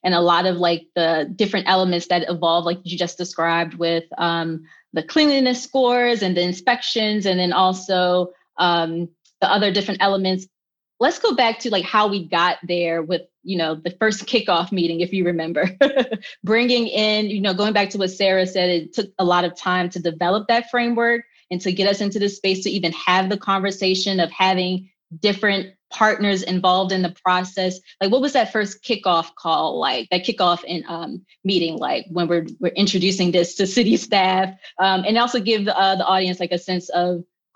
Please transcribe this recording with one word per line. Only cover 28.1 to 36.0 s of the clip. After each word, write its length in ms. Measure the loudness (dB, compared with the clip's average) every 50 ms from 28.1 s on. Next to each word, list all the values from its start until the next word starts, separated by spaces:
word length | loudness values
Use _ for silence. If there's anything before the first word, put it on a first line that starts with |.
what 80 | 2 2
was 120 | 2 2 2
that 180 | 2 0 2
first 320 | 0 -2 -2 -2 -6 -10 -6
kickoff 500 | -4 -4 -2 0 2 2 2 0 -4 -10
call 460 | -8 -4 -2 0 0 0 -2 -2 -2
like, 280 | -2 -2 -2 -4 -4 -2
that 140 | -4 -2 -2
kickoff 380 | -2 -2 0 2 2 2 0
in, 220 | -2 -6 -8 -8 -8
um, 380 | -8 -10 -10 -10 -10 -12 -14 -16 _ _ _
meeting 360 | -4 0 0 0 0 0 -2 -4
like, 280 | -4 -2 -2 -4 -4 -6
when 180 | -4 -2 0 0
we're, 180 | 0 -2 -2 -4 -6 -4
we're 80 | -4 -2
introducing 640 | 0 0 0 2 2 0 0 0 0 0 0 2
this 240 | 2 2 0 0 -2
to 100 | -2 -2
city 300 | 0 2 2 4 4 2
staff, 580 | 2 0 0 2 2 2 2 2 0 0 -2 -6 -12 -20 -12 -4 0
um, 240 | 0 2 2 0 0
and 140 | 0 2 2
also 220 | 2 2 0 0
give, 260 | 0 0 0 0 0
uh, 300 | 0 2 2 2 2 2
the 80 | 2